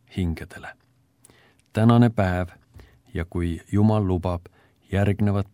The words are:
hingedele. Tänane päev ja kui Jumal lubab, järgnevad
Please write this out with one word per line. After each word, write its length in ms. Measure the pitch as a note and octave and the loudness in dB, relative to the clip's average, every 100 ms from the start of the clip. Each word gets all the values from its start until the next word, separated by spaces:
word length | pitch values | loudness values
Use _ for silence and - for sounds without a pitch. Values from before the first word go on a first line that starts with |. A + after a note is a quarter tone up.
| _ - | _ -6
hingedele. 580 | F2+ D#2+ - - - - _ _ _ _ _ _ _ _ _ | -4 -6 -10 -16 -18 -20 _ _ _ _ _ _ _ _ _
Tänane 380 | - A2+ A#2 A#2+ | 2 4 6 4
päev 380 | A2+ F#2 F2+ F2+ - _ - - _ _ | 2 0 -2 -6 -10 _ -20 -20 _ _
ja 100 | F2 | -10
kui 360 | E2 F2 E2+ D#2+ - | -8 -4 -4 -6 -4
Jumal 340 | G2 G#2+ G#2+ F#2+ | 0 2 2 0
lubab, 400 | F#2 F2+ F2 - _ _ _ _ | -2 -2 -6 -10 _ _ _ _
järgnevad 540 | F#2+ G2+ G2+ G#2 G2+ G2 | 0 0 0 0 -2 -6